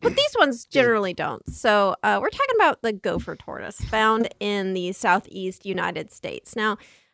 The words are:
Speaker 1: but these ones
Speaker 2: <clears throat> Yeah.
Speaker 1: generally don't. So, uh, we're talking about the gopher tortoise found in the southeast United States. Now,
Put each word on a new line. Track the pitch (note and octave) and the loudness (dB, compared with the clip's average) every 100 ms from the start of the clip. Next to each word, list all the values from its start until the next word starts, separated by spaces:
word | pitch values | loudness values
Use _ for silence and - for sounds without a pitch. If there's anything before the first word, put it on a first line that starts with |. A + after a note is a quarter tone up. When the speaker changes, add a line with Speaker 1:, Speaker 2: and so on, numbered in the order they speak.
Speaker 1:
but | A#4+ | -2
these | - D5 A#4+ | 2 2 4
ones | D4 A#3 - | 2 2 -2
Speaker 2:
<clears throat> | |
Yeah. | C#4 | 2
Speaker 1:
generally | A#3+ A3 G3 | 4 2 0
don't. | F3 D3+ A#2+ - | -2 -6 -6 -10
So, | - A#3 G#3 G3 - | -2 2 4 4 2
uh, | G#3 G3+ | 0 0
we're | G#4+ | 0
talking | - C5+ A#4 | -2 0 4
about | E4+ - | 4 2
the | A3+ | -2
gopher | G3+ G3 F3 - E3 | -2 -2 -2 -4 -12
tortoise | - - - - | -12 -12 -12 -10
found | - A3 A3 A3 A3+ - | -4 2 2 2 0 -2
in | G#3 G3+ F#3+ | -4 -2 -2
the | F#3 F3+ | -2 -4
southeast | F#3+ G#3 F#3 - F#3+ F#3 - | -2 2 2 0 -8 -8 -8
United | G3 F#3 F3+ E3+ - | -6 -4 -4 -4 -10
States. | - - - - | -10 -10 -10 -8
Now, | A#3 G#3+ G#3 - _ _ | -2 -2 -2 -8 _ _